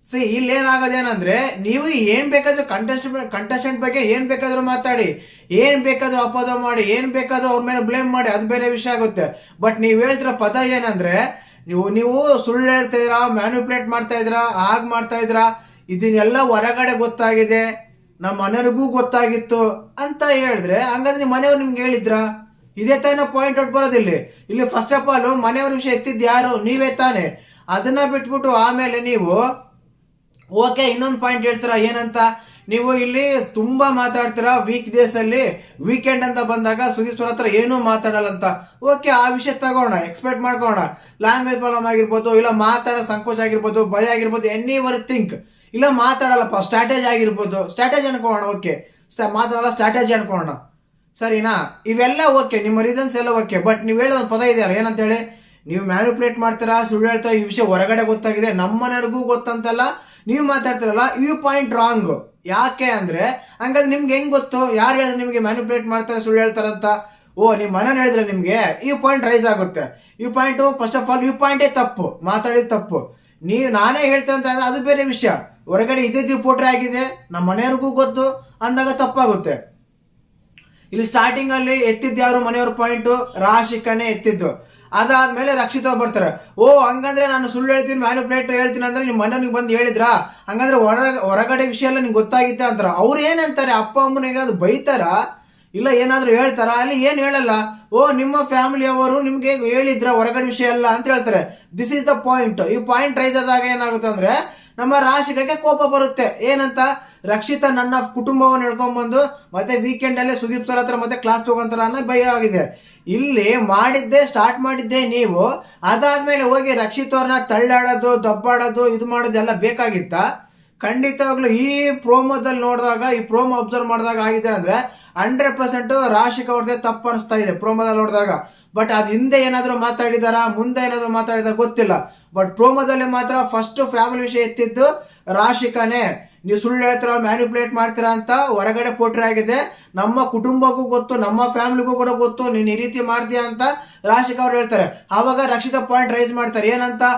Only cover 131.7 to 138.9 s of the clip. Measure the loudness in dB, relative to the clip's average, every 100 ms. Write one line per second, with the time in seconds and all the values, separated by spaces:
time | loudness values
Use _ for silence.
131.7 | 2 0 0 -4 -16 _ -2 -2 4 4
132.7 | 6 0 0 0 -2 0 -2 0 -2 -4
133.7 | -4 -2 2 0 0 -2 0 -2 -2 -2
134.7 | 4 2 2 -12 _ -4 2 2 2 -2
135.7 | 0 0 0 -2 -4 -12 _ -2 -2 0
136.7 | 2 2 2 0 0 0 0 0 0 -2
137.7 | 0 -2 0 0 0 0 0 2 0 0
138.7 | -2 -4